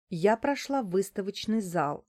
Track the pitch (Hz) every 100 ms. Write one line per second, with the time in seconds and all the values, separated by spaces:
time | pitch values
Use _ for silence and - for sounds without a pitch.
0 | - 170 190 226 277 277 - 277 214 180
1 | 190 - 190 208 - 220 190 170 143 147